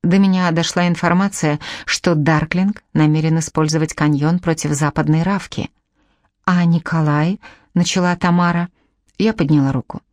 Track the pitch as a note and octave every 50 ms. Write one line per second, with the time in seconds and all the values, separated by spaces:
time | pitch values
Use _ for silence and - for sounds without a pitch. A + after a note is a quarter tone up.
0 | - F3 F3 G3 G3 F#3+ F#3 F#3 F#3 F3 E3 E3 E3 - - F3+ F3 F3 E3+ D#3+
1 | - E3+ F3 F3+ G3 G3+ G3+ - - D3+ D3 D3 - - - - - - - -
2 | - F#3 E3+ D3+ C#3+ D#3 D#3+ D3+ D#3+ D#3+ - F3+ F#3 G3+ G#3+ - _ _ _ D#3
3 | D#3 D3+ D3+ D#3 D#3 D#3+ D#3+ E3 D#3 - _ D#3+ D#3 D#3 D#3 D#3+ D#3 D3+ - -
4 | D3+ D3+ D3+ C#3 D3 D#3 E3+ F3+ F3 E3+ D#3+ D#3+ - D3+ D3+ C3+ D#3 D3 - D#3+
5 | D#3 D3+ D#3 D#3+ E3+ F#3+ G3+ F#3+ - - - - - - _ _ _ _ _ _
6 | _ _ _ _ _ _ _ _ _ - F3+ F3 F3 E3+ E3+ E3 - - E3+ E3
7 | D#3 D3+ D3 D3 D3+ E3+ G3 - - - - _ _ _ _ E3+ F3 - - F#3+
8 | F3+ F3+ F3 F3 - F3+ E3+ F3 F3 F3 E3+ E3+ F3 F3 _ _ _ _ _ _
9 | _ _ _ _ G#3 A3 A3 A3 E3 C#3 D3+ D3 C#3 C3+ C3+ B2+ - _ - -
10 | _ _